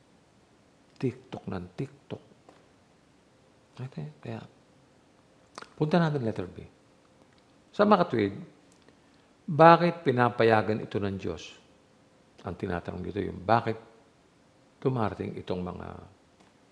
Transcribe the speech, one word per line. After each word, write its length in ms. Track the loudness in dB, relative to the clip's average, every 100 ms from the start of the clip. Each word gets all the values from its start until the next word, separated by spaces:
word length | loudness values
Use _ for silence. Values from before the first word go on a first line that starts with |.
| _ _ _ _ _ _ _ _ _ _
TikTok 440 | -4 -4 -12 -14 -10
ng 180 | -10 -10
TikTok. 520 | -10 -12 -12 _ -16 -16 -20 -20 -20 _ _ _ _ _ _ _ _ _ _ _ -14
Okay? 280 | -14 -12 -14 -14
Kaya, 160 | -12 -12 -14 -20 _ _ _ _ _ _ _ _ _ -20 -20 -6
punta 240 | 0 2
natin 240 | 2 0
letter 240 | -2 -4 -8
B. 160 | -12 -18 -20 _ _ _ _ -20 _ _ _ _ 2
Sa 80 |
makatwid, 720 | 4 6 4 2 0 -2 -14 -20 _ -20 -20 _ _ _ _ _ -4
bakit 560 | 8 8 8 4 0
pinapayagan 800 | 0 2 2 4 6 6 2 -2
ito 160 | -4 -4
ng 160 | -4 -4
Diyos? 400 | -6 -10 -12 -20 -20 -20 _ _ _ _ _ -14
Ang 160 | -12 -8
tinatanong 400 | -6 -6 -6 -10
dito 240 | -8 -6
yung, 160 | -6 -6 2
bakit 320 | 2 2 -6 -12 -20 _ _ _ _ _ _ _ _
dumarating 560 | -4 0 -2 -2 -8 -8
itong 240 | -6 -6
mga, 240 | -6 -8 -12 -14 -18 -20 _ _ -20 _ _